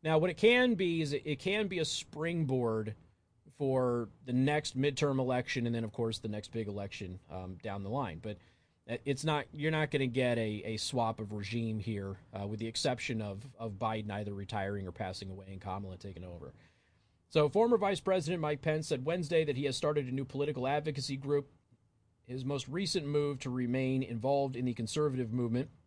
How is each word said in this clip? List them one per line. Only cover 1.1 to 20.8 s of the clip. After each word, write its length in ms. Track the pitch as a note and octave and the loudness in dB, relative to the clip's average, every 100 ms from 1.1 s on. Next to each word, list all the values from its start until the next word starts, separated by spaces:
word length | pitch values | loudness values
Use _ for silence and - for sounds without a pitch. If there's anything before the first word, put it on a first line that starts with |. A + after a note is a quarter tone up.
it, 100 | C#3+ D3+ | -2 -2
it 140 | C#3+ | -2
can 280 | F#3 G#3 G#3 | 0 0 0
be 120 | F3+ | 0
a 60 | D#3 | -2
springboard 1080 | - - D3+ D#3+ E3+ D3 C3 A#2 A2 G#2+ G#2 - _ _ _ - - | -2 -6 -4 -2 0 2 2 2 2 -2 -6 -16 _ _ _ -20 -2
for 500 | C#3 C3 B2+ A#2+ A2 - - | 2 4 4 2 -2 -8 0
the 60 | |
next 460 | B2 C3 D3+ - B2+ | 4 4 2 0 0
midterm 400 | C#3+ C3+ C#3+ C3+ | 0 2 2 2
election 460 | B2+ B2+ B2 B2+ A#2+ | 2 0 0 -2 0
and 100 | A#2 | 0
then, 80 | |
of 80 | A2+ | -2
course, 280 | - A2+ A2 | -2 -2 -2
the 100 | A2 | -4
next 240 | G#2 G#2 | -6 -6
big 160 | A#2 G#2 | -4 -4
election, 500 | G2+ G2 - F#2+ F#2 _ | -4 -6 -8 -10 -10 _
um, 280 | E2+ F#2 F2+ | -10 -8 -8
down 220 | A2 G2 | -6 -6
the 60 | G2 | -4
line. 300 | C3 A#2 E2 | -2 -4 -6
But 160 | A2 G#2 - _ _ _ - | -8 -10 -14 _ _ _ -10
it's 380 | A#2+ - C#3 D#3 | -6 -4 -2 0
not, 200 | D3 - | 0 -2
you're 200 | D3+ D3+ | -4 0
not 200 | D#3 D3 | 2 2
gonna 160 | D3+ C3 | 0 0
get 300 | A#2 B2 A#2 | 2 2 2
a, 260 | A2 G#2 | 0 -2
a 140 | - A2 | -4 -4
swap 420 | - B2+ A2+ A2 | -2 0 0 0
of 140 | G#2 | -6
regime 460 | G#2 G2 A#2 A2+ A2 | -6 -4 -2 -2 -2
here, 380 | G2 G#2 G2 G2 - | -2 -4 -4 -8 -10
uh, 140 | G2 G2+ | -6 -4
with 120 | G#2+ | -4
the 80 | A2+ | -4
exception 540 | - C3+ B2 - A#2 | -2 -2 -2 -2 -4
of, 200 | G#2 G2 C3 G#2 | -4 -6 -12 -10
of 160 | A2+ | -8
Biden 360 | G2 A2+ A2 G#2 | -2 -2 -2 -4
either 220 | G#2 G#2 | -4 -4
retiring 540 | G2+ G2+ A2+ G2 G2+ F#2+ | -6 -4 -4 -2 -4 -6
or 60 | |
passing 360 | E2 F#2+ F2+ F#2+ | -6 -6 -6 -10
away 180 | F#2+ F#2+ | -12 -12
and 80 | F#2+ | -10
Kamala 380 | G2 F#2+ G2 F#2 | -6 -6 -6 -10
taking 260 | G2+ F2 | -12 -12
over. 300 | F2+ E2+ C#2+ - - _ _ _ _ _ _ | -12 -12 -14 -18 -20 _ _ _ _ _ _
So 220 | D#3 D3 | 2 4
former 280 | G3+ A#3 A3+ | 4 6 6
Vice 220 | G3 F#3+ | 4 0
President 420 | - F#3 D3+ F3+ | 2 2 2 0
Mike 200 | D3+ D3 | 0 0
Pence 260 | D#3+ D#3 - | 0 0 0
said 180 | C#3 C3+ | 0 0
Wednesday 380 | F3 D#3 E3 | 0 2 2
that 140 | D#3 B2+ | 4 2
he 80 | C#3 | 0
has 100 | C3 | 0
started 320 | D3+ D3+ B2+ | 2 2 0
a 40 | |
new 140 | C3 C3+ | -2 -4
political 400 | C3+ C#3+ C3 B2+ | -2 -2 0 0
advocacy 520 | D3 | 0